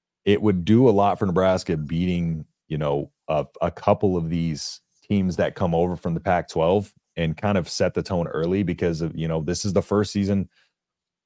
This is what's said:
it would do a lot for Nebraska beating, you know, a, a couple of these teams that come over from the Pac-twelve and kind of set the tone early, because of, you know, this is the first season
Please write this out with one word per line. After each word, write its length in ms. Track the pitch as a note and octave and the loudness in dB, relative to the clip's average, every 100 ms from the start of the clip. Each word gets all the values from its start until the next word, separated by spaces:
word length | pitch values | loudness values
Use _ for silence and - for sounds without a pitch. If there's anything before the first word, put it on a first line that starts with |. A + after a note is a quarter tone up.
| _ _ | _ _
it 180 | G2 G#2 | 0 2
would 220 | G#2+ F#2 | 2 0
do 240 | E2 A2+ B2+ | 4 6 6
a 20 | |
lot 300 | G2 G2+ F2+ | 6 2 2
for 60 | G2 | 0
Nebraska 500 | F2 F#2 F#2 - D#2+ | 2 2 2 0 -4
beating, 720 | D2 E2 F2+ F2 E2 D#2+ - _ - | -2 -2 0 0 -2 -4 -10 _ -8
you 120 | D2+ | -4
know, 340 | D2+ C#2+ - _ - | -2 -2 -4 _ -4
a, 180 | D#2 C#2+ - | -2 -2 -4
a 100 | F2 | -4
couple 460 | - - G#2 G2+ F2 | -2 0 2 2 0
of 140 | D#2+ | -2
these 500 | E2+ E2 D2 - - _ _ | -2 -2 -4 -10 -14 _ _
teams 340 | - G2+ F#2 - | -2 0 2 0
that 180 | F2+ | -2
come 200 | - F2+ | 0 0
over 220 | E2 F2+ E2+ | 2 0 -2
from 180 | F2 | -4
the 60 | E2 | -4
Pac-twelve 720 | G2 F2 - E2 E2 G2+ G2+ _ _ - | 0 0 0 0 2 2 0 _ _ -4
and 200 | E2 D#2 | -4 -2
kind 220 | G#2 G2 | 0 0
of 100 | D#2+ | -2
set 240 | - F#2 | -2 -2
the 100 | F2+ | -2
tone 240 | D#2+ F2+ E2 | -4 -4 -2
early, 340 | C#2+ E2 G2 | -4 -2 0
because 400 | F2+ E2 F2 D#2+ | -2 -2 -2 -2
of, 120 | E2 | -4
you 140 | - D#2+ | -4 -4
know, 140 | D#2+ | -2
this 240 | D2+ F2 G2+ | -2 -4 0
is 80 | |
the 80 | F#2+ | 0
first 280 | - G2+ G2+ | 2 0 0
season 380 | G2+ G2 G2 F2+ _ _ _ _ _ _ _ | -2 0 0 -4 _ _ _ _ _ _ _